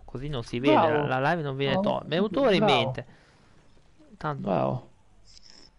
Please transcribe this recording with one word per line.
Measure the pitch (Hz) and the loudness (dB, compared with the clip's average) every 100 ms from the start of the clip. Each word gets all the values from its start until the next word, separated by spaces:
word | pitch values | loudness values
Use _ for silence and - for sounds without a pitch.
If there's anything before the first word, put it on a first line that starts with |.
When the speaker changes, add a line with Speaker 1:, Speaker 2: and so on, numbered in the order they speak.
| - | -14
Speaker 1:
così | 120 147 | -12 -8
non | 131 | -8
si | 113 120 | -6 -2
vede, | 143 | 4
Speaker 2:
Bravo. | 294 165 151 143 | 4 4 2 0
Speaker 1:
la, | 131 | 0
la | 139 | 0
live | 175 | 0
non | 143 135 | -4 -4
viene | 139 180 | -2 0
Speaker 2:
No, | |
Speaker 1:
tolta. | 208 127 - | 0 -2 -2
Mi | |
è | 165 | -2
venuto | 214 269 | 0 2
Speaker 2:
bravo. | 262 | 2
Speaker 1:
ora | 190 | 4
in | |
mente. | 208 127 131 127 - - - _ - - - - - - - - | 4 4 0 -6 -12 -20 -20 _ -20 -20 -20 -20 -20 -20 -20 -10
Tanto | 151 139 | -8 -6
Speaker 2:
Bravo. | 196 165 131 131 - - - - - - - - - | -2 0 0 -4 -8 -20 -20 -20 -20 -20 -20 -20 -20